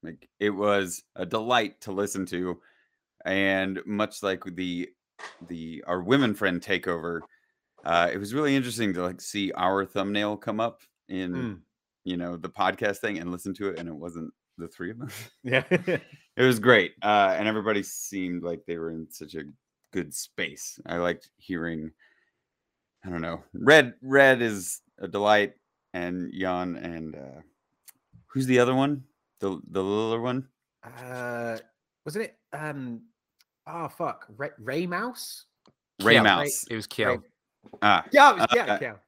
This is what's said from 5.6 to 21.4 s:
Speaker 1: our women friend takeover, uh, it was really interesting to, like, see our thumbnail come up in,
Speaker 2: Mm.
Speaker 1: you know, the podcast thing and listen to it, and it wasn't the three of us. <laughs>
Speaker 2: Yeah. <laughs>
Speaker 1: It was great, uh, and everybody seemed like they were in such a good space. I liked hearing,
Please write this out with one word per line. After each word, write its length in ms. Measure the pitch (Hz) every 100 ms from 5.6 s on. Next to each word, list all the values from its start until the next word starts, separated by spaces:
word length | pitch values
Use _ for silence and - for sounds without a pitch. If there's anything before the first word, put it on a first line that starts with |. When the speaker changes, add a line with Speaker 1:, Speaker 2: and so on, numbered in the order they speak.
| 82 78 -
Speaker 1:
our 160 | 90
women 320 | 90 135 127
friend 260 | 101 98 87
takeover, 600 | 95 95 92 85 85 85 - _ _ _ _ _ -
uh, 240 | 85 85
it 60 | 98
was 160 | 101
really 220 | 127 151 139
interesting 360 | 123 110 110 87
to, 80 |
like, 180 | 90 90
see 300 | - 104 98
our 340 | - 90 98 95
thumbnail 500 | 101 98 104 104 104
come 240 | - 107
up 220 | 117 113 _ _ _
in, 220 | 95 92
Speaker 2:
Mm. 260 | 90 123 92 _ _ _ _ -
Speaker 1:
you 120 | 90
know, 200 | 87 87
the 120 | 90
podcast 480 | - 95 98 107 98
thing 220 | 110 98
and 120 | 87
listen 220 | 90 101 92
to 140 | 101
it, 80 | 85
and 100 | 85
it 60 | 76
wasn't 380 | 85 82 80 _ _ -
the 100 | 82
three 220 | - 87
of 100 | 113
us. 120 | 135 - 113 _
<laughs> 80 |
Speaker 2:
Yeah. 200 | 127 131 -
<laughs> 280 | 180 180 170 - - _ -
Speaker 1:
It 60 | 127
was 140 | 120
great, 340 | 117 113 85 _
uh, 320 | 104 104 98 92
and 80 | 107
everybody 380 | 107 104 104
seemed 580 | 98 - - 98 90 87
like 200 | 85 85 -
they 120 | 85
were 120 | 82
in 140 | 82 80
such 240 | - 78 80
a 80 | 73 69 _ _ _
good 220 | 98 78
space. 680 | - - - 82 73 - - -
I 100 | 85
liked 340 | 87 85 _
hearing, 560 | _